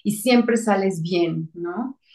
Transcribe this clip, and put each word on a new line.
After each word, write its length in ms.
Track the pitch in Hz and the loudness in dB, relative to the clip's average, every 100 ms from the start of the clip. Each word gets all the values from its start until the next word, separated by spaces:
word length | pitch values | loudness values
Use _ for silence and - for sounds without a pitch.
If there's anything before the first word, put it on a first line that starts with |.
y 100 | 208 - | -6 -2
siempre 400 | 254 240 233 226 | 4 4 4 2
sales 460 | 214 196 190 170 | 2 2 2 -2
bien, 480 | 165 175 170 160 160 | -2 0 0 -2 -8
¿no? 460 | 175 170 185 262 - _ | -8 -8 -6 -8 -10 _